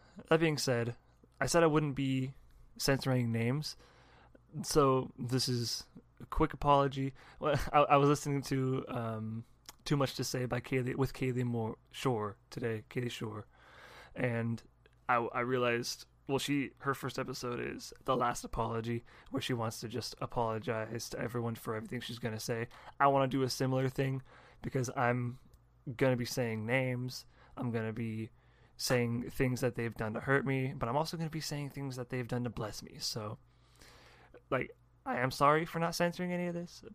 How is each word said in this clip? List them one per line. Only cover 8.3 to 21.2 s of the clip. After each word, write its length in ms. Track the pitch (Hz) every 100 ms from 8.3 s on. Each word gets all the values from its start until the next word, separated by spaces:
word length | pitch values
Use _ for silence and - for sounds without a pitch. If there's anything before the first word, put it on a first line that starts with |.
| 139
to, 420 | 131 135 131 131 -
um, 580 | 120 113 110 110 113 - - - -
Too 120 | - 143
Much 180 | 131
to 100 | -
Say 200 | 123 131
by 160 | 123 127
Kaylee, 340 | - 131 123
with 180 | - 131
Kaylee 320 | - 131 123
Moore, 320 | 123 117 110 - _
Shore 460 | - 135 113 104 - -
today, 340 | - 120 110 -
Kaylee 200 | 123 117
Shore, 360 | - 110 107 - - - - - - -
and 480 | - 123 117 117 113 - _ - _ -
I, 80 | 120
I 240 | 117 127
realized, 640 | 120 127 120 117 123 - - _ -
well, 120 | 135
she, 320 | - 143 127 -
her 160 | 139
first 240 | 131 135 -
episode 420 | 131 131 123 120
is 320 | 120 - - - -
The 100 | 123
Last 280 | 123 120
Apology, 600 | - - 113 117 113 117 - - -
where 120 | -
she 100 | -
wants 280 | 120 113 -
to 80 | 113
just 260 | 113 - -
apologize 880 | 127 123 113 110 110 110 110 117 -
to 100 | -